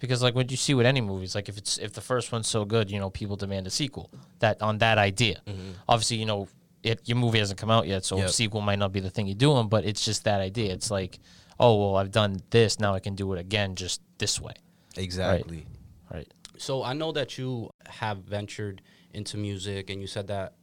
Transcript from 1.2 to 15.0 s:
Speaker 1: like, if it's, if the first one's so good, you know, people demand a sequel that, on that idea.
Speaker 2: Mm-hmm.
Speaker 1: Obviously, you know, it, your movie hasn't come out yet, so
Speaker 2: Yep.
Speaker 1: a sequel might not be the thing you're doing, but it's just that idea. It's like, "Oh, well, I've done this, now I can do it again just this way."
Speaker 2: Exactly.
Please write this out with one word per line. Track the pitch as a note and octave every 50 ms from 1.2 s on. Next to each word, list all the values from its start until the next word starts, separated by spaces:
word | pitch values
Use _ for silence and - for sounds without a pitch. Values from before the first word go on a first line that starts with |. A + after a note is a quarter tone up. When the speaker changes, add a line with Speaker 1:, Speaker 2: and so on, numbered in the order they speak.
| F#2 F#2 -
Speaker 1:
like, | G#2 G2 -
if | G2+ G2+
it's, | - - - -
if | - G#2+ -
the | -
first | - - B2+ B2 A2+ - -
one's | A2+ G#2+ -
so | - A2+ G#2
good, | G2+ A2 A#2 G#2+ G2
you | G2+ G2+
know, | G2 F#2+
people | - - A2 G2+ G2+
demand | G2+ G2+ G2 G2 G2 F#2
a | F#2
sequel | - - D3+ C3+ - - - - - - - - - -
that, | - A2 G#2 -
on | G#2+ G#2+ G#2+ G#2
that | A2+ A2+ A2+ G#2+
idea. | G2+ G2+ F#2+ G2 A#2+ G#2+ F#2+ - -
Speaker 2:
Mm-hmm. | - G2+ F#2+ F#2 F#2+ F#2 F#2 - -
Speaker 1:
Obviously, | A#2 A2+ A2 - A#2+ A2
you | A2
know, | A2 G#2+ G2+ G2 F#2+ _ _ _ _ _ _ -
it, | A2+ A2+ - -
your | - A#2+
movie | B2 B2 A#2 A2+ A2+
hasn't | G#2 G2 G2 F#2+
come | - G#2+
out | A2 A2+ F2
yet, | D#2 G2 F#2+ -
so | - G2 F#2+
Speaker 2:
Yep. | G2 F2+
Speaker 1:
a | E2+
sequel | - A#2 G#2+ G#2 G#2+
might | G#2 G#2 G2+ G2
not | G2+ G2 F#2+
be | G2+
the | F#2+ F#2
thing | - - G#2
you're | G2 G2
doing, | G2+ C3 D3 D3+ B2+ A2+ G#2
but | G#2+ A2 E2+
it's | G2+ G#2 - -
just | A2+ G#2 - -
that | A2 G#2 G2
idea. | F#2+ F#2+ G2 A#2 A2+ G2 F#2
It's | F2+ - -
like, | G#2 G2 F#2+ F#2 - - - - - - - - - -
"Oh, | - A#2+ A2+ G#2
well, | G2+ G2+ G2
I've | F#2+ G2 F#2+
done | G2+ A2+ G#2+ G2+ G2 F#2 - -
this, | - A#2 A2+ G#2 - -
now | G#2+ G2+ G2
I | F#2
can | - G#2 G2
do | F#2+ G2 F#2+ F#2+
it | F2
again | F2+ F#2 G#2 G#2+ G#2 G2 F#2
just | F2+ F#2 F2 - - - _ _ -
this | G#2+ G2+ - -
way." | D2+ C#2+ - - _ _ _ _ _ - -
Speaker 2:
Exactly. | -